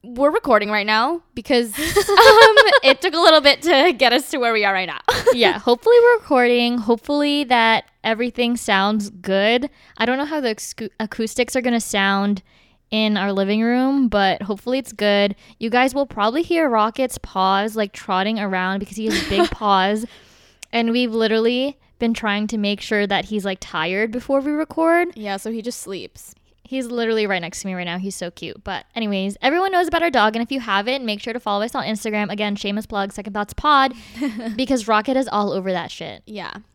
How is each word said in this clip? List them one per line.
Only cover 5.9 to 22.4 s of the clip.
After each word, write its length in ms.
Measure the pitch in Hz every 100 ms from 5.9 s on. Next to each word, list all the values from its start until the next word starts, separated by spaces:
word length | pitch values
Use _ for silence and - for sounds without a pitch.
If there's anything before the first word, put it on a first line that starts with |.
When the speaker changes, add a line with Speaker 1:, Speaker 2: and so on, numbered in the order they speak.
| 480
Speaker 2:
we're 140 | 480 466
recording. 600 | - 269 240 240 240 240
Hopefully 680 | 214 233 - 294 294 285
that 400 | 269 247 226 226 - _
everything 540 | 220 220 240 240 240 240
sounds 540 | - 196 196 214 202
good. 600 | 180 180 190 208 240 277 _ _ _
I 100 | 226
don't 100 | 262
know 60 |
how 160 | 294 311
the 120 | 254
excu-, 380 | 220 - - 220 _
acoustics 560 | 214 - 220 - 240
are 60 | 262
gonna 200 | 233 233
sound 640 | - 208 196 196 202 202 _ _ _ _ _
in 260 | 214 214 208
our 160 | 196
living 300 | 196 196 214
room, 460 | 226 247 262 277 254
but 340 | 202 190 180
hopefully 360 | 196 202 - 262
it's 140 | -
good. 440 | 208 208 202 202 196 - -
You 100 | 226
guys 240 | 240 262
will 120 | 262 277
probably 360 | - 208 262
hear 260 | 339 339 311
Rocket's 500 | 226 214 220 254 -
paws, 580 | - 190 190 196 214 214
like, 160 | 202
trotting 480 | - - 185 196 220
around 400 | 202 185 185 196
because 160 | 208 -
he 80 | 220
has 220 | 208 -
big 200 | 196 339
Speaker 1:
<laughs> 20 |
Speaker 2:
paws, 520 | - 208 196 190 214 226 - _ _ _ _ -
and 180 | 233 233
we've 220 | 233 247
literally 680 | 220 220 220 233 247 277 277 _ _
been 120 | 233
trying 340 | 226 220 202